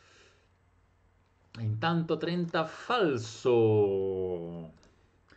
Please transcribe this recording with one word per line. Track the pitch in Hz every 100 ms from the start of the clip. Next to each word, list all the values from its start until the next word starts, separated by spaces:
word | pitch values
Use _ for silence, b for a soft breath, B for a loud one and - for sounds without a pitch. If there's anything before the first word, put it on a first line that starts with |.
| B B B B B _ _ _ _ _ _ _ _ _ _ -
E |
intanto | 110 107 165 170 160 160
trenta | 175 175 170 170
falso. | 160 - - 240 175 123 110 - 131 117 110 107 101 98 95 95 92 90 85 85 82 - - _ _ _ _